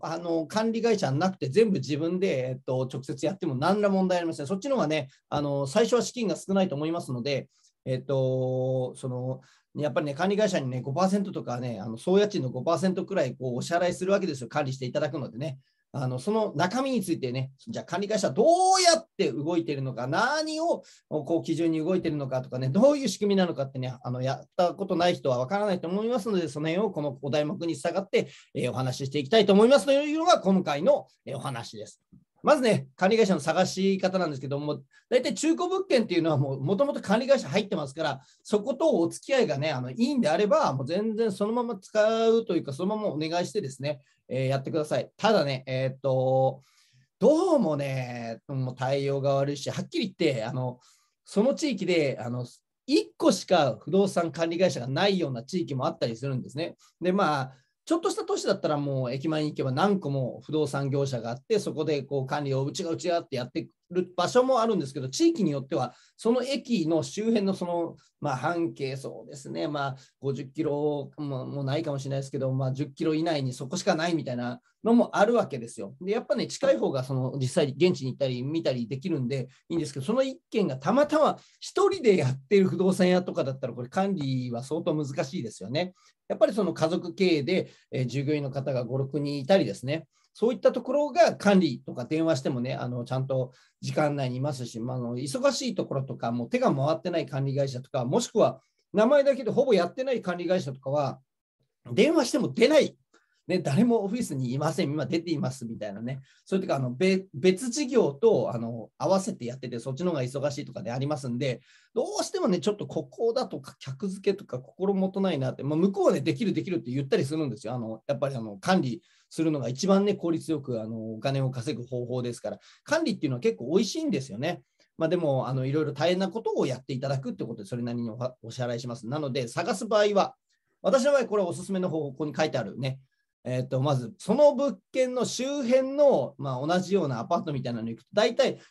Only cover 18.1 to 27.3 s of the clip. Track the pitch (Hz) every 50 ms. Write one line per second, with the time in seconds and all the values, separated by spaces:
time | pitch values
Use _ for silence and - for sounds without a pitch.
18.1 | 220 196 190 147 135 165 247 320 339 359 370 370 381 381 359 339 330 320 - _
19.1 | _ - 190 - 120 151 143 160 180 170 170 151 143 135 135 131 120 110 123 131
20.1 | 156 185 220 262 294 311 311 311 311 311 330 339 285 185 - - - _ _ -
21.1 | 151 151 139 135 170 165 165 - 160 143 170 165 160 160 156 170 185 175 - 165
22.1 | 151 147 139 131 135 127 131 - - 127 131 135 135 190 247 285 294 277 269 202
23.1 | 185 - 208 202 196 190 185 170 156 139 139 135 - 131 127 127 120 - - 127
24.1 | 123 127 127 131 139 - - _ - - 180 170 156 180 196 185 185 165 175 180
25.1 | 175 - - 139 123 123 131 131 196 202 208 208 185 185 165 165 185 202 220 226
26.1 | 247 247 - 233 202 180 170 147 - 147 151 160 165 185 220 202 190 160 147 147
27.1 | 135 - - 139